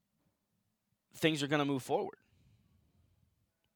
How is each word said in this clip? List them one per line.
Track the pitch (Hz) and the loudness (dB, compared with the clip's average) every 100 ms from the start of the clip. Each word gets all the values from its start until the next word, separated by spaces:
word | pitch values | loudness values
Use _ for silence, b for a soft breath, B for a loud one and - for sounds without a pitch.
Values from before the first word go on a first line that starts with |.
| _ _ _ _ _ _ _ _ _ _ _ - | _ _ _ _ _ _ _ _ _ _ _ 0
things | 165 156 | 2 2
are | 139 | 2
gonna | 151 | 2
move | 143 139 | 2 -2
forward. | - 160 - - _ _ _ _ _ _ _ _ _ _ _ _ _ _ _ | -2 -4 -4 -10 _ _ _ _ _ _ _ _ _ _ _ _ _ _ _